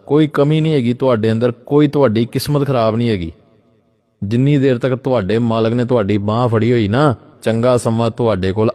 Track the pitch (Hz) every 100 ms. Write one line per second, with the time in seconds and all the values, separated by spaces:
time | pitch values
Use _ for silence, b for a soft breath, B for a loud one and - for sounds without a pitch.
0 | - 147 156 151 143 156 160 151 117 120
1 | 131 117 110 113 123 120 - 143 151 147
2 | 135 107 117 135 135 147 139 127 110 110
3 | 120 104 82 - _ _ _ _ _ _
4 | _ _ 101 117 139 147 135 123 131 127
5 | 139 123 92 110 120 113 113 120 120 123
6 | 98 104 101 110 123 113 113 123 101 117
7 | 151 110 - - - 113 120 123 127 113
8 | 117 - 117 101 95 95 110